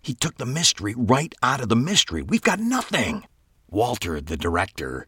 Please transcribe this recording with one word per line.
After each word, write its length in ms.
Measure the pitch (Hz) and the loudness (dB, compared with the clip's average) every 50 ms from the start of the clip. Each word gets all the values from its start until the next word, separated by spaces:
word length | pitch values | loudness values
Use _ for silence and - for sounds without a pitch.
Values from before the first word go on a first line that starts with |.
He 120 | _ - 131 | _ -8 -4
took 220 | - - 170 - | -2 -2 -4 -4
the 100 | - 131 | -6 -8
mystery 480 | 123 131 160 170 - - - 95 101 107 | -6 -4 0 2 2 0 0 -4 -6 -2
right 380 | 123 123 98 123 135 151 165 - - | -2 2 4 4 4 4 -2 -4 -2
out 180 | - 123 131 135 | 0 0 0 0
of 80 | 127 110 | 0 2
the 80 | 113 | 4
mystery. 460 | 113 127 160 208 - - - - 80 | 4 4 4 4 2 2 2 0 -6
We've 200 | 78 90 180 226 | -4 0 0 2
got 180 | - 226 233 208 | 2 2 0 2
nothing. 640 | 226 226 254 254 - - - 175 226 - 226 208 - - _ _ _ _ _ _ _ _ | 0 0 0 0 -2 -2 -2 0 0 0 -2 -6 -8 -14 _ _ _ _ _ _ _ _
Walter, 500 | - 98 113 123 123 - - 90 82 76 | 0 0 0 0 0 -2 -4 -4 -4 -4
the 160 | 71 76 82 | -4 -6 -6
director 680 | 78 80 87 82 85 92 - _ - 76 65 64 65 - | -2 -2 0 0 0 -2 -2 _ -10 -8 -6 -6 -8 -10